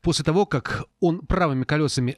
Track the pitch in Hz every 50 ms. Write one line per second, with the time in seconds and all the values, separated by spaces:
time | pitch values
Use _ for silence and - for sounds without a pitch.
0 | _ 170 170 - 147 165 156 185 208 - - 139 - - - - - _ _ _
1 | - 175 160 185 - - - 196 180 160 139 131 127 - 151 151 156 139 - -
2 | 123 123 135